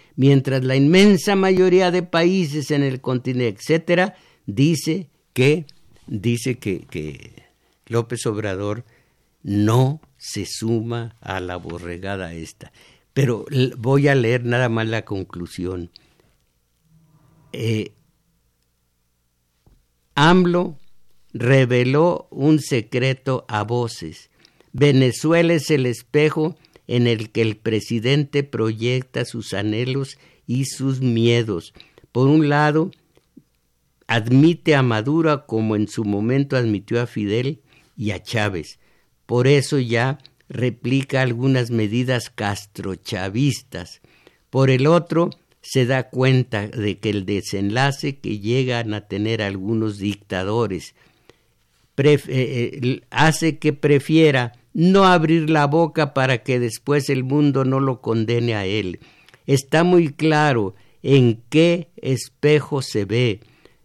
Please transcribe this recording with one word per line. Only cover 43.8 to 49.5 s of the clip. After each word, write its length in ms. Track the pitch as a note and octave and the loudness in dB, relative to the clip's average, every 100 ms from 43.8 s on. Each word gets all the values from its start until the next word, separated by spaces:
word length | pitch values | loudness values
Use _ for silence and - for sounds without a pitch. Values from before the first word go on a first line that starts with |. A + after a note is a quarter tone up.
| F2+ - _ _ _ _ _ | -14 -18 _ _ _ _ _
Por 180 | C3 C3+ | 0 2
el 200 | C3 C#3+ | 2 4
otro, 420 | E3+ - D#3 E3+ - _ _ | 2 2 -2 -2 -4 _ _
se 240 | - C3 B2 | -4 -2 0
da 220 | C3 - | -2 -4
cuenta 580 | B2+ C3 B2+ B2 G#2 G#2 | -2 2 2 0 -4 -6
de 320 | - G#2 F2+ | -6 -6 -4
que 120 | A2 | -4
el 140 | G2+ | -4
desenlace 920 | F#2+ G2+ - G2 G2+ A#2 C#3 C3+ D3 C#3 | -4 -6 -4 -6 -4 0 -2 -2 -8 -8
que 220 | G2+ G#2+ | -8 -6
llegan 540 | G#2 B2+ B2+ A#2 A2 | -2 -2 -2 -4 -4
a 120 | G#2+ - | -8 -6
tener 360 | G2 G#2+ A2+ | -4 -2 -2
algunos 560 | G2+ | -4